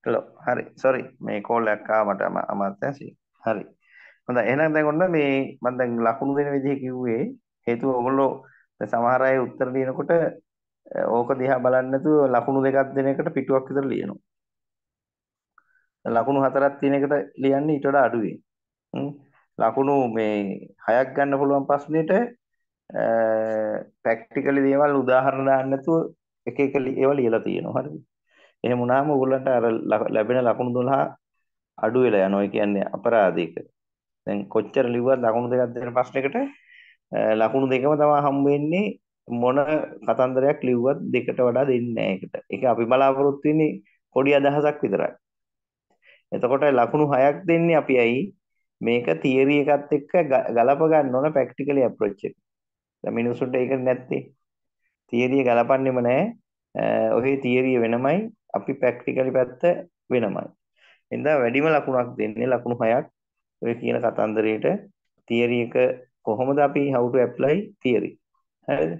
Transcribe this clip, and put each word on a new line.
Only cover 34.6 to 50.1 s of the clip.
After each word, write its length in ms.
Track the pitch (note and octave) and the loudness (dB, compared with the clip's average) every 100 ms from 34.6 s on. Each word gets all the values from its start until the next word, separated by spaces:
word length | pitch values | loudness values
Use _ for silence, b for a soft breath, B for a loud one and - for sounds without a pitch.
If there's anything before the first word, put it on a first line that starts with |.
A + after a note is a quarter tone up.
| G#2 - B2 | -2 -2 0
ලිව්වත් 320 | A#2+ A#2+ C3 | 0 0 2
ලකුණු 280 | A#2 A2+ A#2+ | 2 0 0
දෙකක් 220 | B2+ B2 | 0 -2
දෙන 220 | A#2+ B2 | -4 -4
ප්‍රශ්නයකට, 420 | A#2+ B2+ C3+ C3+ A3+ C#4 b b b b b _ | -2 -2 -2 -4 -4 -6 b b b b b _
අ, 100 | A2 A2 | -2 0
ලකුණු 320 | A2 A2+ C3+ C3+ | 2 2 2 0
දෙකම 260 | C3 C3+ | 0 2
තමයි 260 | D3+ D3 D3 | 2 4 4
හම්බ 240 | C#3+ C#3 | 2 2
වෙන්නේ 420 | C#3 C#3+ D3 F3 G#3 - _ _ - | 2 0 0 -2 -2 -6 _ _ -10
මොන 280 | A#2+ A#2+ C3+ D3 D#3 - - | -2 0 2 0 -2 -4 -10
කතන්දරයක් 580 | - A2+ B2+ C3 C3+ D3+ | -4 0 2 2 0 0
ලිව්වත් 360 | B2+ B2 B2 E3 | 0 0 0 -2
දෙකට 340 | B2+ B2 - - | -2 -2 -2 0
වඩා 260 | B2 B2 | 0 2
දෙන්නේ 300 | C#3 B2 A#2+ | 2 0 -2
නැහැ 180 | A2 G#2+ | -4 -4
ඒකට. 220 | F#2+ - - - | -4 -8 -14 -10
ඒක 120 | G2 | -4
අපි 200 | B2+ A2+ | 0 0
බලාපොරොත්තු 600 | A2+ C3 C3+ C3+ C#3+ C#3 | 2 4 4 2 0 0
වෙන්නේ 260 | D3+ D#3 D3+ - _ _ _ B2+ | 0 2 0 -2 _ _ _ 0
පොඩි 180 | C#3 | 2
අදහසක් 440 | C#3+ C#3 C#3+ D3 D3 | 4 4 2 0 0
විතරයි. 320 | B2+ F#2+ - - _ _ _ _ _ _ _ b b b _ | -2 -2 -2 -6 _ _ _ _ _ _ _ b b b _
එතකොට 320 | - A#2+ C#3+ D3+ | -4 0 2 2
ලකුණු 360 | C3 A#2 D3+ D3+ | 4 2 2 2
හයක් 280 | C3+ C#3 D3+ | 4 2 2
දෙන්නේ 320 | F3+ E3 E3+ D#3+ | 0 2 4 2
අපි 180 | C#3+ B2+ | 2 2
ඇයි? 220 | A#2 B2 G3 - _ _ _ _ | 2 0 -4 -10 _ _ _ _
මේක 260 | A2+ A#2+ - D#3+ | 0 0 0 -2
තියරි 360 | D3 C3 C3+ D3 | 0 2 4 2
එකත් 320 | C#3 C#3+ C#3+ | 2 0 0
එක්ක 200 | D3+ C#3 | -4 0